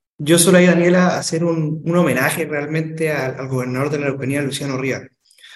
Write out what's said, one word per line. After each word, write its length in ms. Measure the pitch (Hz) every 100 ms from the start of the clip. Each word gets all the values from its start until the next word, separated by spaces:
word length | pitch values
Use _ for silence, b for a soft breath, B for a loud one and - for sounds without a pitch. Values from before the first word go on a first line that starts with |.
| _ -
yo 180 | 147 175
solo 200 | 170 180
ahí, 100 | 180
Daniela, 500 | 175 175 180 180 -
hacer 260 | - 165
un, 380 | 170 165 151 156
un 120 | 147 175
homenaje 500 | 175 127 143 170 147
realmente 640 | 147 147 156 160 160 156
al, 280 | 147 131 131
al 80 | 135
gobernador 420 | 131 127 127 143
de 100 | 147
la 80 | 143
Araucanía, 360 | 139 131 143
Luciano 340 | 143 139 143 131
Rivas, 300 | 135 110 - _ B B B